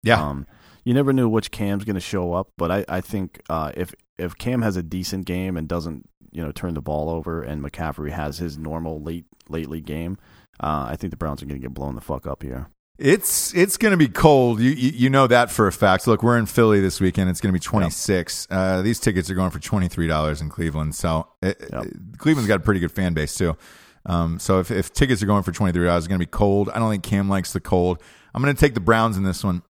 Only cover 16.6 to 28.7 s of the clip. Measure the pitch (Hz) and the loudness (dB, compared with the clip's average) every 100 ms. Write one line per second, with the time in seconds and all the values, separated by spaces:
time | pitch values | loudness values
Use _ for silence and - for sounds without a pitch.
16.6 | 113 104 95 - 92 90 92 87 104 92 | 6 6 2 2 0 2 0 0 0 0
17.6 | - 107 87 - - 92 82 - - 95 | 0 0 0 -2 0 0 0 -10 -4 -2
18.6 | 95 92 98 117 - 95 82 92 92 76 | 0 0 0 0 0 0 -2 -2 -2 -4
19.6 | - 104 87 - 82 78 78 76 76 - | -2 0 0 0 0 0 0 -2 -6 -4
20.6 | 82 76 76 76 87 80 - _ 92 - | -4 -2 -6 -4 -2 -2 -4 _ -4 -4
21.6 | - 58 - - - 120 147 151 107 101 | -10 -10 -10 -12 -18 -4 0 2 2 2
22.6 | 92 95 85 - 92 80 76 - 87 80 | 2 2 0 0 0 0 -2 -2 -2 -2
23.6 | - - - _ - 85 82 82 - 95 | -10 -20 -20 _ -4 -2 0 -2 0 0
24.6 | 90 101 - - 139 110 101 104 92 85 | 2 -2 -4 0 2 2 2 2 0 0
25.6 | 98 87 87 87 82 95 85 - 104 101 | 0 2 2 2 0 -2 -2 2 4 4
26.6 | 98 - 113 104 - 101 98 98 92 95 | 2 0 -2 -2 0 0 0 -2 -2 -8
27.6 | - 92 90 87 - - _ - 139 139 | 0 2 2 0 -8 -20 _ -2 0 4
28.6 | 147 | 4